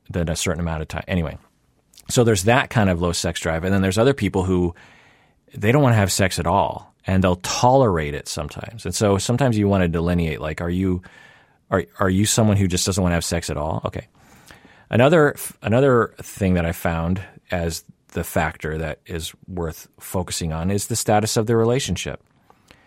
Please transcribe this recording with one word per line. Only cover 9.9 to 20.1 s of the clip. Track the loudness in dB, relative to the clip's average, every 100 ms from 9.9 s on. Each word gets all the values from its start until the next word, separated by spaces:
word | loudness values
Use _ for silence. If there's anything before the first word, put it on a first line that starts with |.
| 0 0 0 0 -4
like, | -8 -6
are | -4
you, | -2 0 -2 -6 -20 -20 -20 _ _ -4
are, | -2 -2 -2
are | 0
you | 2 2
someone | 4 4 4
who | 2
just | 0 -2
doesn't | 0
wanna | 0 0
have | 0
sex | -4 -4
at | -6
all? | -4 -4 -6
Okay. | -8 -14 _ _ -20 -20 -20 _ _ -2
Another, | 4 6 6 4 0 -12 -10
another | -2 2 4 4 2 -4
thing | -16 -2 0 2
that | 0
I |
found | -2 -4 -2 -2 -4 -6 -18 -8
as | -4 -4 -6 -12 -20 _
the | -8
factor | -6 -2 -4 -4 -8 -6
that | -6 -10 -10
is | -10 -10 -14 -12
worth | -8 -6 -8 -16 _
focusing | -8